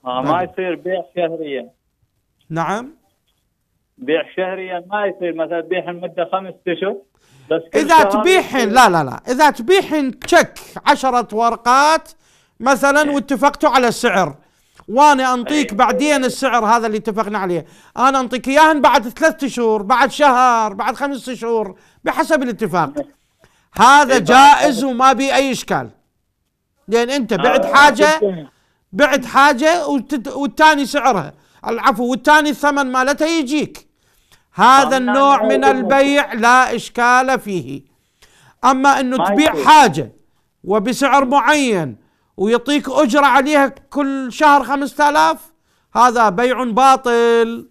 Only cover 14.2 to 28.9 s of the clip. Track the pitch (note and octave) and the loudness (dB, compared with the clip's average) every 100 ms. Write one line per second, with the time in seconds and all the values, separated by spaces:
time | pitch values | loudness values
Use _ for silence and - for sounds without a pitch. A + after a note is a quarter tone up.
14.2 | E3 C#3 _ _ _ _ - G#3+ D4+ C4+ | -2 -6 _ _ _ _ -6 2 4 4
15.2 | C4 B3+ A#3+ D4+ C#4 G3+ B3 C#4 D4 C#4+ | 0 -2 -2 -4 -4 0 0 0 0 0
16.2 | B3+ B3 C4 B3 G#3+ A#3 A3+ G#3+ - G3+ | -2 -4 -2 -2 0 0 0 -6 -6 -6
17.2 | G#3 G#3 F#3 F3 - - _ - B3+ C4+ | -6 -6 -4 -6 -8 -20 _ -2 0 0
18.2 | B3 B3+ B3+ C#4 D#4 D#4 C4 C4 A3+ - | -4 -6 -2 2 4 4 2 2 -2 -2
19.2 | D#4+ D#4 C#4 - A3+ G#3+ F#3+ B3 C4 - | -2 -2 -8 -4 -2 -2 -2 0 0 2
20.2 | D4 B3 B3+ A#3 G#3+ G3 A3+ A3+ C#4 C#4 | 2 4 2 2 -2 -4 -6 -6 -8 -8
21.2 | B3+ B3 A#3 A3+ G3+ F#3 _ _ - C4 | -12 -10 -4 -4 -6 -12 _ _ -8 -4
22.2 | D#4+ D#4 B3+ G3 G#3+ F3 E3 C#4+ C#4 _ | -2 -2 -2 -6 -4 -2 -4 -6 -12 _
23.2 | _ _ _ _ _ - A3+ C#4+ C#4 C4 | _ _ _ _ _ 2 6 6 4 0
24.2 | E3 B3+ C#4 C#4+ D4 A3+ C4+ A#3+ C4 B3 | 4 6 8 8 4 -2 -4 2 2 2
25.2 | C4+ B3+ C#4 A#3+ - D#3+ A#2+ _ _ _ | 0 0 -2 -4 -6 -6 -6 _ _ _
26.2 | _ _ _ _ _ _ - A3+ A#3+ C#4+ | _ _ _ _ _ _ -4 -2 -2 -4
27.2 | A3 G#3 B3+ B3+ F#3+ C4 D4 A3+ D4+ D#4 | -4 -2 0 0 2 4 4 4 0 2
28.2 | G3+ F#3 - _ _ _ _ | -2 -6 -14 _ _ _ _